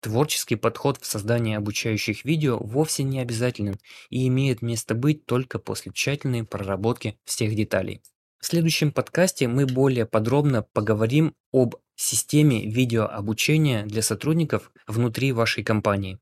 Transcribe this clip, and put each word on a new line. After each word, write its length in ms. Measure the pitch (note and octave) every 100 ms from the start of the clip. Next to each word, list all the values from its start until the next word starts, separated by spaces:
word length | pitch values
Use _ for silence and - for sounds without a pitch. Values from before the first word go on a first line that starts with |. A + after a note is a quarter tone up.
Творческий 520 | A2+ G#2+ D3 - - A2
подход 420 | A2 - C#3 C3+
в 60 | -
создании 500 | A2 G2+ A#2+ A2+ G#2+
обучающих 720 | G#2 G#2 A#2 G#2 - G#2+ C3
видео 320 | D#3+ D3+ A#2
вовсе 460 | G#2 B2 D#3 -
не 160 | C3+ C3+
обязателен 580 | B2 A2+ B2 A#2 G#2 F#2+ _ - -
и 180 | B2 C3
имеет 340 | C3 C#3 A#2
место 320 | A#2 A2+ - A2+
быть 320 | C#3 D3+ -
только 320 | B2 C3 G2+
после 320 | - G#2 -
тщательной 520 | - - C#3+ C#3 A#2+
проработки 760 | A2 G2+ G2 G2 G#2+ A#2+ G#2+ -
всех 300 | - - A2
деталей. 480 | G#2+ G#2+ F#2+ F#2+ F#2+ _ _ _ _
В 80 | -
следующем 440 | E3+ E3 D#3 D3+
подкасте 560 | C#3+ - - F#3 - B2+
мы 200 | B2 C#3
более 400 | B2+ C3+ B2 A2
подробно 560 | A2 A2 C#3 D3 B2
поговорим 720 | - - G2+ G#2+ A2 C#3+ D#3+ - _
об 220 | C3 A#2+ - _ -
системе 680 | - A#2 - D3 D3+ A#2 G2+
видеообучения 1200 | A2+ B2+ A#2 G#2+ A2 G2+ G#2+ - D#3 D3+ A#2 G#2
для 160 | G#2+
сотрудников 720 | G#2+ G#2+ C#3+ D#3+ D#3 G#2+ - _ -
внутри 460 | G#2+ A#2+ A2 C3+
вашей 300 | A#2 A2 -
компании. 540 | G#2 G#2+ G#2+ G2+ G2 F#2